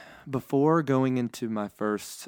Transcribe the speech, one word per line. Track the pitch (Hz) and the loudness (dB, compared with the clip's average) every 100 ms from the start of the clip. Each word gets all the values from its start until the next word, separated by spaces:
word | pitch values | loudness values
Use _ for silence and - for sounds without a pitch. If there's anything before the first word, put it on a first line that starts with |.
| - - - | -20 -20 -6
before | 131 - 139 151 165 | -6 0 2 4 4
going | 139 135 131 127 | 2 2 2 0
into | 120 - 117 | -4 -4 -6
my | 107 104 | -4 -6
first, | - 107 104 - - | -4 -2 -2 -6 -16